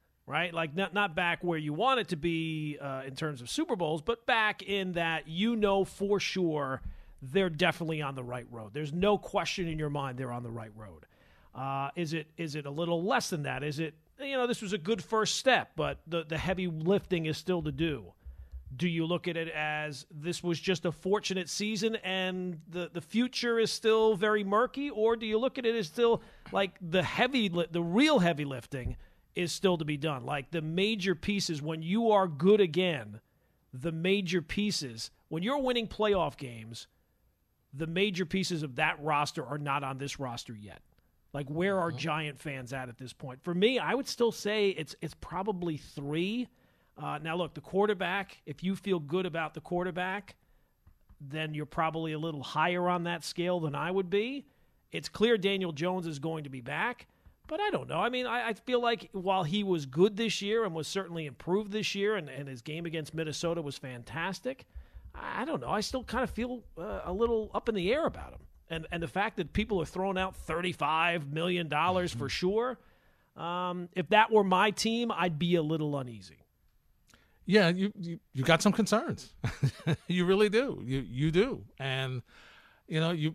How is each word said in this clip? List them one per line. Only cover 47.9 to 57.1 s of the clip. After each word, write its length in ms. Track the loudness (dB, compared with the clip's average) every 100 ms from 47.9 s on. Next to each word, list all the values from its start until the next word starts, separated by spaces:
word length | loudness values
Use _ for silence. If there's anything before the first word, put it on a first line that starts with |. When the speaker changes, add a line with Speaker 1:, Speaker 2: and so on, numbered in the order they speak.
| 2 0 -2 -6 -12 -14
Speaker 1:
if 180 | -6
you 100 | -4
feel 240 | -4 0 0
good 280 | 0 -2 -2
about 280 | -2 -4
the 60 | -8
quarterback, 720 | -6 -2 -2 -2 -4 -4 -10 -20 _ _ _ _ -20 _ _ -20
then 320 | -10 -6 -6
you're 140 | -6 -6
probably 460 | 0 0 0 -4
a 60 | -2
little 240 | -4 -4
higher 460 | -4 2 2 2 2
on 160 | 0
that 200 | -2 -4
scale 360 | -6 -2 0 0
than 140 | 0
I 160 | -2 -2
would 180 | 0 2
be. 380 | 0 0 -4 -10 _ _ _ _
It's 180 | -8 -8
clear 280 | 2 4 4
Daniel 360 | 2 0 -2
Jones 340 | -2 -2 0 -4
is 120 | -4
going 260 | -4 -4
to 60 | -6
be 120 | -10
back, 440 | -6 -2 -2 -4 -14